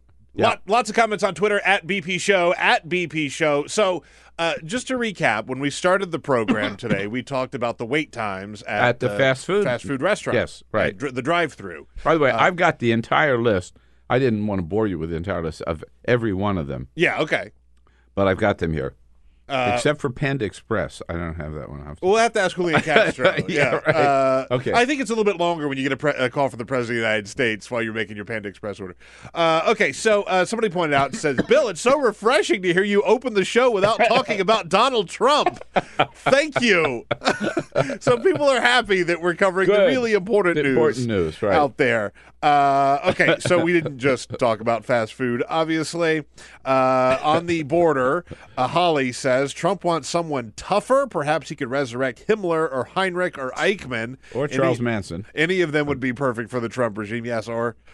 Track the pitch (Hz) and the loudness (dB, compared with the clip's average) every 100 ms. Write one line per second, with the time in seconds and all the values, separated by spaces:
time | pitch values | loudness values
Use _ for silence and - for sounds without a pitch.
0 | _ - - - 113 - - 226 240 233 | _ -20 -12 0 0 0 0 0 0 2
1 | 226 202 202 160 208 208 180 196 165 196 | 0 2 -2 0 0 0 2 0 0 -6
2 | 175 180 - 190 175 180 180 233 156 180 | -4 -6 -2 0 2 2 2 0 0 -4
3 | 170 160 147 - 156 143 139 - 196 180 | -4 -4 -4 -2 0 0 -2 -2 0 -2
4 | - - - - 165 143 156 240 - 262 | -8 -20 -18 -6 -4 -4 -6 -8 -4 -4
5 | 233 175 143 107 113 131 143 - 180 190 | -4 -2 0 0 -4 -4 -4 -2 0 0
6 | 190 156 - 127 107 107 104 101 120 101 | -2 -6 -2 0 0 -2 -2 -6 -4 -2
7 | 101 123 123 131 131 131 120 110 117 151 | -2 -6 -6 -6 -4 -4 -6 -6 -4 -4
8 | 156 120 107 92 101 107 - 107 123 123 | -4 -6 -6 -6 -10 -12 -6 0 2 2
9 | 123 104 135 131 - 196 196 120 - 135 | -2 0 0 0 -2 -2 0 -2 -4 -2
10 | 160 208 - 113 87 - - 110 104 - | -2 -2 -2 -2 -2 -6 -6 -2 -2 -2
11 | 139 123 127 175 160 - 95 80 69 - | -6 -4 0 0 0 -6 -14 -14 -16 -4
12 | 147 160 139 117 156 180 175 - 117 113 | 0 4 4 4 2 4 0 2 2 2
13 | 113 139 151 123 117 98 - - _ _ | 2 2 2 2 2 2 -2 -18 _ _
14 | - 123 131 107 107 98 80 101 110 85 | -2 2 2 0 -2 -2 -2 0 0 -2
15 | 80 80 87 87 80 - - 80 - _ | -4 -6 -4 -4 -4 -6 -6 -6 -8 _
16 | - 123 113 92 101 92 69 67 65 - | 0 0 0 -2 -2 -2 -4 -8 -8 0
17 | 160 117 156 123 98 _ _ _ _ _ | 0 0 -2 -2 -6 _ _ _ _ _
18 | _ - 98 95 104 98 85 78 67 - | _ 0 0 2 0 0 -2 -2 -6 -10
19 | _ _ - _ - 135 123 120 147 147 | _ _ -20 _ -8 -4 0 0 0 -2
20 | 143 120 139 139 104 - - 107 71 - | -4 -4 -2 -2 -4 -8 -6 -4 -4 -8
21 | - 85 85 80 78 76 55 71 71 73 | -8 -6 -6 -8 -10 -10 -12 -14 -14 -4
22 | 180 220 226 226 185 175 175 165 156 151 | 0 2 2 2 -2 0 0 0 4 4
23 | 185 143 131 151 - 147 135 147 160 156 | 4 2 0 0 -2 0 0 0 0 2
24 | 147 135 135 131 131 127 - 226 247 294 | 4 4 2 2 0 -2 0 2 2 0
25 | 214 226 208 170 175 170 147 135 135 131 | -2 0 0 2 0 0 -4 -2 -2 -2
26 | 147 - 127 147 135 113 117 127 117 120 | -2 0 -2 0 -2 -4 -4 -4 -2 -2
27 | 113 107 101 - 120 107 - 120 113 110 | 0 -2 -2 -2 -2 -2 -4 -4 -4 -4
28 | 104 104 101 110 101 92 104 95 92 90 | -6 -8 -10 -10 -10 -10 -12 -10 -12 -16
29 | - - - - 165 160 175 220 175 127 | -20 -20 -12 0 2 2 2 2 0 0
30 | 220 208 202 185 180 226 220 170 160 143 | 2 2 2 0 0 0 -2 0 2 2
31 | 139 226 151 131 143 262 254 165 240 294 | 0 -2 -2 0 2 4 2 0 2 2
32 | 247 196 208 294 - 226 180 175 208 202 | 2 0 2 2 2 0 2 2 2 2
33 | 185 220 254 208 185 233 254 202 196 214 | 4 2 2 -2 2 4 4 4 2 2
34 | 220 240 254 208 185 220 170 190 254 247 | 4 2 2 -2 2 0 2 2 4 2
35 | 175 - 247 285 226 - - - - - | -4 0 2 4 2 -4 -4 -4 -4 -4
36 | 139 - - 269 320 135 240 180 156 117 | -4 -2 2 2 2 0 2 2 2 -2
37 | - 120 - - 202 - - - 269 220 | -6 -2 -2 -2 -2 -4 -4 -2 -2 -2
38 | - 240 381 330 285 254 240 247 208 196 | 0 2 2 2 2 4 4 2 2 0
39 | 165 170 175 170 196 180 185 208 185 262 | 0 0 0 2 0 2 2 4 4 2
40 | 233 202 185 208 180 160 143 127 156 127 | 2 0 2 2 2 2 2 4 2 2
41 | 120 104 82 - 104 98 143 - 131 117 | 0 0 0 0 2 2 2 2 2 2
42 | 101 - - - 151 143 139 139 139 139 | -2 -8 -20 -2 2 4 4 4 2 2
43 | 185 - 160 165 - 175 165 175 156 135 | 0 2 2 2 2 2 2 0 0 -2
44 | 135 123 - 120 123 107 113 113 107 123 | 0 0 -2 -2 0 0 0 -2 0 0
45 | 110 - 127 120 - 160 160 160 151 170 | 0 -4 -4 -2 -2 -2 0 -2 -2 -2
46 | 165 160 143 - - - - 135 131 131 | 0 -2 -4 -18 -20 -10 0 2 4 4
47 | 127 131 151 160 170 170 143 165 170 139 | 4 2 2 2 2 -2 0 2 4 4
48 | 127 165 - - - - 127 165 180 151 | 2 0 -4 -18 -12 -4 -2 2 2 2
49 | 131 123 139 127 139 - 170 190 175 165 | 0 -2 0 2 0 -2 -2 0 -2 -2
50 | 127 170 165 139 113 - - 196 - 269 | -2 -4 -2 -6 -8 -10 -2 -2 2 0
51 | 269 175 143 160 - 160 127 135 135 120 | 0 -2 -2 -2 -4 -8 -4 -2 -2 -2
52 | 131 120 - 220 180 160 160 131 117 - | -4 -4 -2 0 2 0 0 -2 -4 -2
53 | 190 180 180 - 131 127 165 202 135 120 | -2 0 -4 -4 -8 -2 0 0 -2 -4
54 | 113 131 - 117 143 131 135 117 120 110 | -6 -10 -8 -4 -2 0 2 2 0 -2
55 | 95 85 - - 165 185 170 151 147 139 | -4 -10 -8 -2 0 2 0 0 0 -2
56 | 131 123 139 113 110 123 113 123 120 104 | -4 -2 -2 -2 -4 -4 -4 -2 -2 -2
57 | 104 117 117 117 110 117 117 - - | -6 -6 -4 -6 -4 -4 -4 -6 -20